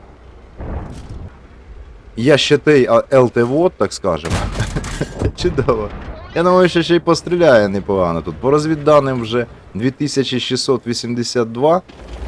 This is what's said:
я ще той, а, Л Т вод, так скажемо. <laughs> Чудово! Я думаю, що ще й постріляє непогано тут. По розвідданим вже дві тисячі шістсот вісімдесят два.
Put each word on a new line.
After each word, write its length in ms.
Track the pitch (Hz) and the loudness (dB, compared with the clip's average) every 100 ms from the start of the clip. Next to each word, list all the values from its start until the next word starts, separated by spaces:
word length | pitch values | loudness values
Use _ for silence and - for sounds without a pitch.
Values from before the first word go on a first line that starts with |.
| - - - - - - - - - - - - - - - - - - - - - - | -20 -20 -20 -20 -20 -14 -10 -10 -12 -16 -16 -16 -16 -20 -20 -20 -20 -20 -20 -20 -16 -2
я 220 | 127 139 | 2 2
ще 200 | - 147 | 4 2
той, 280 | - 143 120 | 4 4 6
а, 180 | 117 - | 4 4
Л 160 | 135 123 | 4 4
Т 140 | 120 | 2
вод, 280 | 120 147 180 - | 0 2 0 0
так 160 | 101 | -4
скажемо. 400 | - 98 80 82 92 - - - - - | -2 -4 -2 -4 -4 -4 -6 -6 -6 -8
<laughs> 500 | - - - 107 - | -8 -8 -4 -6 -2
Чудово! 540 | - 139 117 113 104 - - - - - | -4 -2 -2 -2 -4 -10 -14 -16 -8 -2
Я 80 | |
думаю, 260 | 180 180 180 | 2 4 4
що 140 | 170 | 2
ще 120 | 156 170 | 2 2
й 40 | |
постріляє 680 | 170 160 - 175 165 117 104 | 2 0 -2 2 6 6 4
непогано 520 | 98 90 98 87 82 | 0 -2 0 0 -2
тут. 140 | 82 78 | -6 -4
По 160 | 123 | 0
розвідданим 680 | 147 156 151 143 147 135 127 | 0 0 -2 4 4 2 -2
вже 240 | 110 120 113 - - | -2 -4 -4 -10 -14
дві 180 | 95 127 | -4 -4
тисячі 480 | 131 147 - 123 127 | -2 -2 -2 -2 -4
шістсот 480 | - 123 - 123 117 | -4 -2 -2 -2 -4
вісімдесят 640 | 117 117 120 117 127 113 | -6 -6 -6 -4 -2 -4
два. 300 | 117 151 180 - - - - | 0 0 0 -2 -16 -16 -14